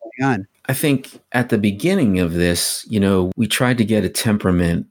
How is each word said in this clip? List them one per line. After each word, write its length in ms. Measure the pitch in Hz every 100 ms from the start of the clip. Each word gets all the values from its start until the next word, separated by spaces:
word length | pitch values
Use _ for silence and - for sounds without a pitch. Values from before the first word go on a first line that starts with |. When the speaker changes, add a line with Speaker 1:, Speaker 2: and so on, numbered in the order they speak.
Speaker 1:
going 300 | - - 135
on? 160 | 110 - _ -
Speaker 2:
I 60 |
think 480 | 131 156 135 - - _
at 160 | 123 123
the 100 | 110
beginning 640 | 101 98 170 196 123 92
of 140 | 87
this, 520 | 85 87 87 - - -
you 120 | 110
know, 320 | 98 95 92 92
we 120 | 107
tried 300 | - 123 123
to 60 |
get 200 | 104 107
a 40 | 90
temperament 800 | - 113 104 95 90 85 85 -